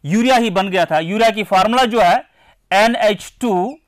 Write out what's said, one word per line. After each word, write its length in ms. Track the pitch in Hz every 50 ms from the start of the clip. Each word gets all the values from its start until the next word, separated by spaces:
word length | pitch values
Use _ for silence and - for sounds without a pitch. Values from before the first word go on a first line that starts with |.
| -
यूरिया 320 | 139 175 226 233 254 262
ही 140 | 240 233 220
बन 180 | 175 190 190 196
गया 160 | 180 185 170
था। 140 | - 160 156
यूरिया 320 | 160 165 196 220 226 226
की 140 | 208 220 202
फार्मूला 400 | - 202 185 190 214 233 254 262
जो 160 | 233 226 226
है 280 | 190 175 190 247 - _ _ _ _ _ _ _ _ _
एनएच 640 | 180 196 220 226 240 - 220 214 208 - - - _ _
टू 380 | 254 240 190 180 180 240 294 330 _